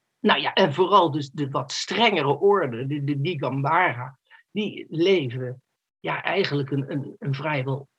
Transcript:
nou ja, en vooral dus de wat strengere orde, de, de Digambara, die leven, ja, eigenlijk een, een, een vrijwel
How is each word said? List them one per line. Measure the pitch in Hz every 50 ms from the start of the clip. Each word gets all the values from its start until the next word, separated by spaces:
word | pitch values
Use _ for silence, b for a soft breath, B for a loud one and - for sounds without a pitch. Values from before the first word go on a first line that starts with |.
| _ _ _ _
nou | - 208 156 147
ja, | 147 131 -
en | - 196 160 135
vooral | 160 185 170 196 196 175 156
dus | 135 156 139 -
de | - 151 143 131
wat | 139 139 127 -
strengere | - - - - 190 196 233 226 202 165 139 143 139 -
orde, | 190 202 202 196 160 127 117 113 131 135
de, | 147 147 139
de | 139 143 139
Digambara, | 139 180 180 139 139 127 127 139 139 143 160 175 180 160 117 120 127 135 - _ _ b b b b b
die | - 202 214 - - - - -
leven, | - 156 170 196 196 175 139 123 117 127 127 123 123 127 _ _ _ _ _ _ _ _
ja, | - 160 151 147 -
eigenlijk | 165 170 196 190 - 143 143 139 -
een, | 143 139 139 -
een, | 151 139 127 - - -
een | 226 147 135
vrijwel | 139 147 156 151 135 127 139 135 131 - - _